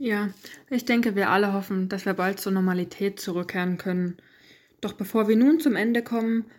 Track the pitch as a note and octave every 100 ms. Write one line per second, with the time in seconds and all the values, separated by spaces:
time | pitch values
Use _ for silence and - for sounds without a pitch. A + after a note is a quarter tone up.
0 | C4 G#3 G#3 F#3+ - - - B3+ - A#3
1 | A#3 G3 F#3+ F#3+ G3+ G3 F#3+ F#3+ F#3 G3
2 | G3 F#3+ F#3 G3+ - F#3+ F#3 F3+ F3 -
3 | G3 G3 - F3 F3+ F#3+ F3+ F3 F#3+ F3+
4 | F3+ F3 - _ _ - _ _ G3 -
5 | F#3+ A3+ G#3 A3 B3+ D#4+ D4+ F#3+ A3 A#3
6 | A#3 A#3 A3+ A3+ A3+